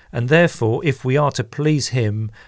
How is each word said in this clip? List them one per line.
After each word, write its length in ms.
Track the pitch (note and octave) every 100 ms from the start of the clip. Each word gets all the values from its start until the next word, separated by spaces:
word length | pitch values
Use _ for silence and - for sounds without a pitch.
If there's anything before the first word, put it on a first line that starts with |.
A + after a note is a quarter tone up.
| _
and 160 | A#2+ B2
therefore, 560 | D#3+ E3+ - A2+ B2
if 200 | D#3 B2+
we 120 | B2+ C3+
are 160 | D3
to 120 | -
please 440 | A2 - D3+ D3+ -
him, 420 | B2+ A2 G#2+ A2 -